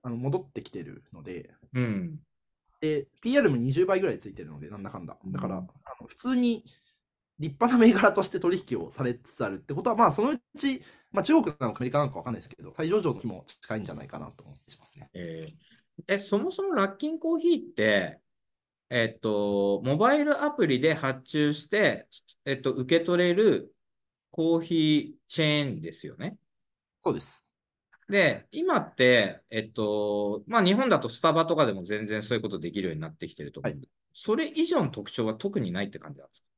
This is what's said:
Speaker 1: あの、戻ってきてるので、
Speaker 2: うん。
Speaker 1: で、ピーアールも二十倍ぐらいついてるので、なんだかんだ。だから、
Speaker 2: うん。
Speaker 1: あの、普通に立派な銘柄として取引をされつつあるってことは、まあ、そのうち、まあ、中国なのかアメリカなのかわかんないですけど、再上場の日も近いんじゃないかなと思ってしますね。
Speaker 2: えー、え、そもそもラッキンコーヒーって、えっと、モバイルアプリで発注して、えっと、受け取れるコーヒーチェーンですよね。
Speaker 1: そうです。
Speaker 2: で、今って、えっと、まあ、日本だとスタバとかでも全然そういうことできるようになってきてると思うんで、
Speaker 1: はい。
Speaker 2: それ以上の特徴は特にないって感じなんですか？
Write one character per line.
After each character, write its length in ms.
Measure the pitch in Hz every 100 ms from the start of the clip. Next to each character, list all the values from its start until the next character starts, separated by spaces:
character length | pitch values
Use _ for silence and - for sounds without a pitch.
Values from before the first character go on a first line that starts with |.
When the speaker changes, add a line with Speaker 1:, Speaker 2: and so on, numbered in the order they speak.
Speaker 1:
あ 80 | 127
の、 60 | 117
戻 220 | 131 180
っ 140 | -
て 100 | -
き 80 | -
て 120 | 95
る 220 | 82 - _
の 100 | 87
で、 320 | 92 87 - _ _
Speaker 2:
う 80 | 127
ん。 400 | 123 101 170 151 _ _ _ _ _ _
Speaker 1:
で、 280 | 156 151 - _
ピ 120 | 226
ー 60 | 277
ア 20 |
ー 40 |
ル 60 | 220
も 60 | 127
二 160 | 123
十 140 | 139 185
倍 140 | 190
ぐ 60 | 190
ら 60 |
い 60 | 101
つ 100 | 104
い 60 |
て 80 | 95
る 80 | 78
の 100 | 76
で、 100 | 78
な 60 | 101
ん 60 |
だ 80 | 95
か 80 | 104
ん 80 | 85
だ。 120 | - 95
だ 120 | 92
か 100 | 92
ら、 80 | 92
Speaker 2:
う 40 |
ん。 0 |
Speaker 1:
あ 340 | 92 - - -
の、 60 | -
普 100 | -
通 200 | 247 254
に 280 | 240 226 - _ _ _ _ _ _ -
立 160 | 151
派 140 | - 233
な 60 | 247
銘 140 | 226
柄 200 | 190 208
と 100 | 202
し 60 | 185
て 100 | 185
取 240 | 170 180 -
引 80 | 110
を 120 | 82
さ 120 | -
れ 120 | 123
つ 180 | 120 -
つ 120 | -
あ 40 | 107
る 80 | 98
っ 20 |
て 160 | -
こ 80 | 139
と 80 | 185
は、 60 | 220
ま 100 | 208
あ、 60 |
そ 100 | 143
の 80 | 240
う 100 | 277 _ -
ち、 240 | 277 262 - - _
ま 120 | -
あ、 20 |
中 180 | - 320
国 40 | 196 -
な 80 | 123
の 60 |
か 60 | 104
ア 20 |
メ 60 | 123
リ 40 |
カ 80 | 147
な 80 | 143
の 60 |
か 60 | -
わ 60 |
か 60 | 127
ん 40 |
な 40 | 110
い 20 |
で 20 |
す 40 | -
け 140 | -
ど、 100 | - -
再 120 | 160
上 120 | 208
場 140 | 165
の 60 | 110
日 60 | 113
も 180 | 95 -
近 320 | - - 113
い 20 |
ん 40 |
じ 60 | 95
ゃ 40 |
な 100 | 76
い 20 | -
か 120 | -
な 120 | -
と 140 | -
思 80 | -
っ 40 | -
て 140 | _
し 80 | -
ま 80 | -
す 120 | -
ね。 120 | -
Speaker 2:
え 340 | - 85 80 80 - _ _ _ - -
ー、 60 |
え、 40 | 196
そ 200 | 202 202
も 120 | 330
そ 120 | 370
も 120 | 392
ラ 140 | 285 196
ッ 80 | -
キ 120 | 302
ン 100 | 320
コ 160 | 320
ー 40 | 330
ヒ 160 | 330
ー 60 | 330
っ 20 | -
て、 460 | - 107 101 85 - _ _ _ _ _ _ _
え 240 | 123 113 -
っ 20 |
と、 640 | 110 104 104 101 101 101
モ 120 | 120 147
バ 180 | 233
イ 100 | 294
ル 200 | 294 285
ア 60 | 294
プ 160 | 294 170
リ 120 | 127
で 160 | 156
発 280 | 156 135 131
注 320 | - 156 147
し 140 | 151 -
て、 380 | 208 180 95 - - _ -
え 80 | -
っ 80 | 135
と、 120 | 135
受 240 | - 127 170
け 60 |
取 160 | 170 175
れ 140 | 175
る 380 | 175 220 117 - _ _ _ _ _ _
コ 260 | - 160 165
ー 40 |
ヒ 560 | 165 165 156 151 - -
ー 140 | _
チ 100 | -
ェ 200 | 156 151
ー 140 | 143 85
ン 20 |
で 120 | 80
す 140 | - -
よ 100 | -
ね。 200 | 143 - _ _ _ _ _ _
Speaker 1:
そ 100 | 180
う 40 |
で 60 | 113
す。 280 | - - _ _ _ _ _ _ -
Speaker 2:
で、 380 | 302 160 101 -
今 240 | 302 359 285
っ 180 | -
て、 460 | - 127 123 101 - _
え 100 | 113
っ 120 | 107
と、 720 | - 104 104 104 104 104 107 -
ま 120 | 233
あ、 60 |
日 100 | 180
本 160 | 208 262
だ 100 | 165
と 80 | 127
ス 120 | -
タ 120 | 160
バ 140 | 160 160
と 100 | 160
か 80 |
で 80 | 127
も 100 | 95
全 220 | 90 107 107
然 160 | 107
そ 120 | 107
う 20 | 117
い 40 |
う 20 |
こ 80 | 107
と 100 | 92
で 100 | 85
き 100 | 101
る 60 | 92
よ 40 |
う 20 |
に 60 | 78
な 80 | 78
っ 80 | -
て 100 | 80
き 80 |
て 80 | -
る 80 | 73
と 100 | -
思 100 | -
う 20 |
ん 80 | 73
で、 60 | -
Speaker 1:
は 40 |
い。 0 | _ _
Speaker 2:
そ 240 | - - 226
れ 160 | 311
以 120 | 320 320
上 180 | 330
の 60 | 156
特 200 | - 104
徴 160 | - 110
は 80 |
特 240 | 110 196 202
に 140 | 104
な 100 | 87
い 40 | 101
っ 40 |
て 80 | -
感 140 | -
じ 60 | 139
な 80 | -
ん 20 |
で 60 |
す 80 | _
か？ 60 | _